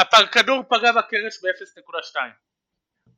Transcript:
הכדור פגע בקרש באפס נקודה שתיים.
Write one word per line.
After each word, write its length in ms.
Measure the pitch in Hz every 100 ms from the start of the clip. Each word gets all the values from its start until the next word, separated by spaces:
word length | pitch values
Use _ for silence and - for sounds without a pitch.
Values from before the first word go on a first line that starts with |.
| 185
הכדור 500 | 220 196 233 220 262 -
פגע 240 | 226 233
בקרש 420 | 226 - 214 220 -
באפס 360 | 185 185 196 170
נקודה 200 | - 170
שתיים. 300 | - 151 123 107 _ _ _ _ _ _ _